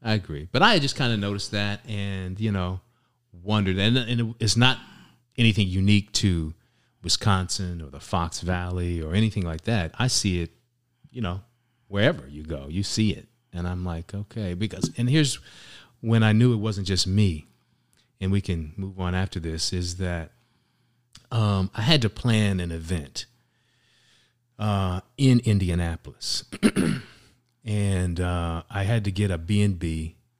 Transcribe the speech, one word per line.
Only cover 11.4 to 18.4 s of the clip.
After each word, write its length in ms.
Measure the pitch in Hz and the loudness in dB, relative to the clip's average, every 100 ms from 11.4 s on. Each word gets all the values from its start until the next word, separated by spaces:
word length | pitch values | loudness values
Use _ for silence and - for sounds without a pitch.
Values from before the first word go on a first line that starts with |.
| - _ _ _ _ | -12 _ _ _ _
wherever 400 | 98 117 208 67 | 0 2 0 -8
you 140 | 73 | -14
go, 240 | 76 73 67 | -10 -10 -6
you 140 | 87 | -4
see 280 | 98 - 107 | -2 0 0
it. 160 | - - _ _ | 0 -8 _ _
And 160 | 87 90 | -8 -6
I'm 160 | 90 90 | -4 -4
like, 280 | 82 82 | -6 -8
"Okay," 400 | 101 104 117 98 | -10 -10 -8 -6
because, 380 | 87 101 - 85 - | -4 -6 -4 -6 -2
and 120 | 120 | 2
here's 300 | 156 143 - - - - - - _ | 4 2 -2 -12 -20 -20 -20 -20 _
when 200 | 113 113 | 2 4
I 100 | 110 | 6
knew 220 | 107 123 | 6 4
it 40 | 113 | 4
wasn't 280 | 110 98 92 | -2 -4 -2
just 200 | 92 92 | 0 2
me, 400 | 98 101 78 - _ _ _ _ _ _ _ | 4 4 2 -8 _ _ _ _ _ _ _
and 100 | 95 | 0
we 80 | 98 | 0